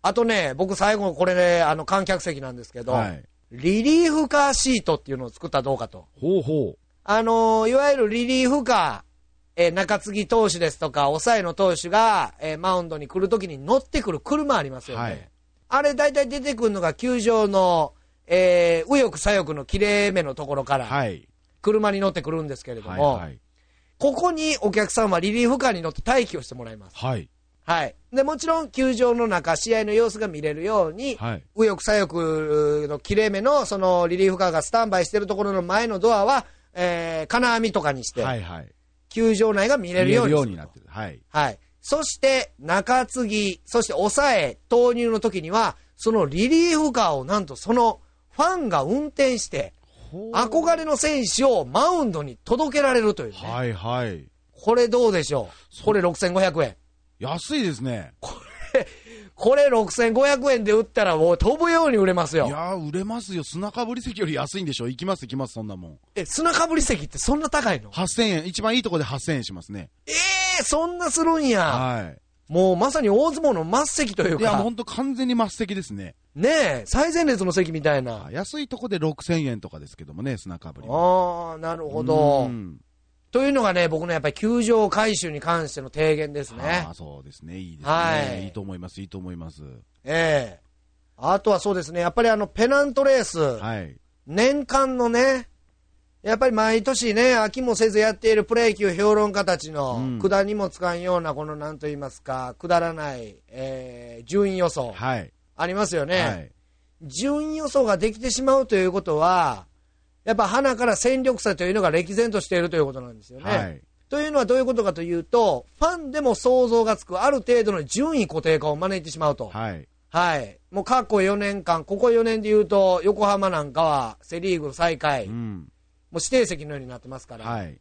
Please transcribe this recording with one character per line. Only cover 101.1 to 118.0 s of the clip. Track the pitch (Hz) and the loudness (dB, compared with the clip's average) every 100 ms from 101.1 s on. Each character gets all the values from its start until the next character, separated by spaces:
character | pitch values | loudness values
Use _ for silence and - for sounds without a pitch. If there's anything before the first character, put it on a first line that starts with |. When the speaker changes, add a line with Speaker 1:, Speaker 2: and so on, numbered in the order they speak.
| 175 | -2
Speaker 1:
う | |
な、 | 165 | -2
こ | 143 151 | -6 -8
の、 | 151 | -10
な | 147 | -10
ん | 151 | -8
と | 151 | -8
言 | |
い | 147 | -8
ま | 139 | -12
す | - | -14
か、 | - 131 127 120 | -10 -8 -8 -10
く | 170 | 0
だ | 170 | 0
ら | 170 | 0
な | 160 147 127 | -4 -8 -8
い、 | 110 98 _ | -14 -18 _
え | 123 135 131 127 120 120 117 | -12 -10 -10 -12 -16 -18 -18
ー、 | 117 | -4
順 | 190 202 | 0 0
位 | 185 | 0
予 | 175 | -2
想。 | - 123 | -2 -8
Speaker 2:
は | 95 123 123 | -6 -4 -4
い。 | 82 _ _ - | -6 _ _ -8
Speaker 1:
あ | 170 | -6
り | |
ま | 190 196 | -2 -2
す | 170 | -2
よ | 143 | 0
ね。 | 185 | 0
Speaker 2:
は | 156 | 0
い。 | 92 67 _ _ _ _ _ | -4 -12 _ _ _ _ _
Speaker 1:
順 | 156 135 262 294 302 | -14 -4 -2 -2 -4
位 | 311 | -6
予 | 302 | -2
想 | 277 233 | 0 2
が | 190 | 2
で | 220 | 0
き | 220 | -2
て | 254 | -4
し | 247 | -2
ま | 262 269 | 2 2
う | 262 | 4
と | 202 | 2
い | 185 | 2
う | |
こ | 185 | 0
と | 185 151 | -2 2
は、 | 165 180 151 107 - _ _ _ _ _ - | 4 4 2 -2 -12 _ _ _ _ _ -2
や | |
っ | 220 | 0
ぱ | 202 | 2
鼻 | 240 277 226 | 2 2 2
か | 240 | 0
ら | 196 | 2
戦 | 240 262 | 2 2
力 | 262 233 | 0 0
差 | 214 180 | -2 -2
と | |
い | 180 | 0
う | |
の | 208 | 2
が | 180 | 2
歴 | 160 175 | 2 0
然 | 202 233 | 0 0
と | 202 | 0
し | - | 0
て | 180 | 0
い | |
る | 170 | 0
と | 165 | 0
い | |
う | 139 | 0
こ | |
と | 131 | -2
な | 123 | -14
ん | 113 | -18
で | |
す | 98 | -20
よ | 127 | -12
ね。 | 175 | -2
Speaker 2:
は | 202 95 | -2 -2
い。 | 73 _ _ _ | -10 _ _ _
Speaker 1:
と | 285 | -4
い | 302 | 0
う | |
の | 294 | 0
は | 220 | 2
ど | 254 | 2
う | |
い | |
う | 254 | 2
こ | |
と | 240 | 0
か | 202 | 0
と | 165 | -2
い | 170 | -4
う | 170 | -4
と、 | - 240 214 131 - _ | 0 2 4 0 -6 _
フ | 320 | 0
ァ | 349 | 0
ン | 294 | -6
で | 302 | -2
も | 277 214 | 0 2
想 | 247 254 247 | 4 4 4
像 | 233 | 4
が | 220 214 | 2 0
つ | - | -4
く | 180 | 0
あ | 254 | 2
る | 277 | 2
程 | - 240 | 2 2
度 | 214 | 2
の | 185 143 | -2 -4
順 | 196 | -2